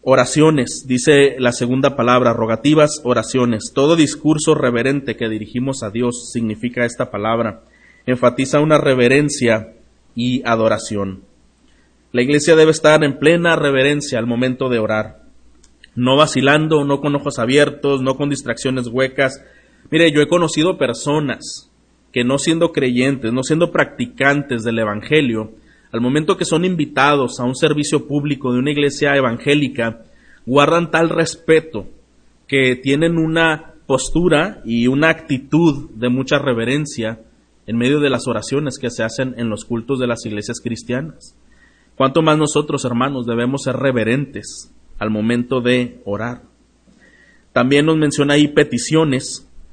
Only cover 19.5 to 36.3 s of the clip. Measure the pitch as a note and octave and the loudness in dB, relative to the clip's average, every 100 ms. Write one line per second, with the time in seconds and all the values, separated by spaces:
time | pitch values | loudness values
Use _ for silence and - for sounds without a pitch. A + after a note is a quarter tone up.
19.5 | _ _ _ _ D#3+ E3 D3 C#3+ F3 E3 | _ _ _ _ 2 4 4 2 2 2
20.5 | D#3 E3 F3+ B2+ A#2+ D3 D3+ C#3+ A2+ - | 0 0 0 -2 -2 -2 -2 -2 -6 -12
21.5 | - _ _ _ _ _ B2 A#2+ C#3 - | -16 _ _ _ _ _ -2 0 0 0
22.5 | E3 E3+ D#3 C3 B2 C3 C3+ A2 B2 C3 | 2 2 0 0 0 0 -2 -4 -4 -2
23.5 | D#3+ F3 - C#3 - A#2+ - C3+ C#3+ C#3+ | 0 0 0 -4 -4 -10 0 0 0 -2
24.5 | A#2+ A2 A2+ A2 G#2 - D#3 C3+ A2 A2 | -4 -2 -2 -2 -4 0 0 2 -2 -6
25.5 | - _ _ _ A#2 B2 D3 D#3 F#3 E3 | -14 _ _ _ -4 0 0 0 -2 0
26.5 | D#3+ F#3 F3 C#3+ - C#3 D3 B2 - B2 | 0 0 -2 -4 0 2 2 0 -2 -4
27.5 | C3 D#3+ D3 C#3+ D3+ - C#3+ D3 C3+ B2+ | 0 0 0 0 -2 -2 -4 -2 -4 -2
28.5 | B2 C#3 D3 C#3+ C#3 C#3+ C#3 B2+ A2+ D3 | 0 0 0 -2 0 0 2 0 -2 0
29.5 | D3 C3+ - A2+ A2+ - _ _ - - | 0 0 -2 -6 -6 -20 _ _ -18 0
30.5 | C3+ D3 E3+ E3+ D#3+ E3 E3 D#3+ - - | 2 4 2 0 0 0 0 -2 -4 2
31.5 | D#3+ D#3 G#2 - - _ _ _ _ - | 2 2 -12 -12 -20 _ _ _ _ -4
32.5 | C#3 C3 B2 C3 C#3 E3 E3 D#3+ D#3+ E3 | 0 0 0 0 0 2 0 0 0 0
33.5 | D3+ - - - C3 - D#3 F3+ D3+ F3+ | -2 -8 -20 -4 -2 0 0 2 2 0
34.5 | - A2+ A#2 A#2+ C3+ D#3+ D#3+ - B2+ - | -6 -4 0 2 2 0 -2 -4 -6 0
35.5 | D3+ E3+ C3+ G2 A2 A#2+ B2+ C3 | 2 2 0 -10 -6 -2 -2 0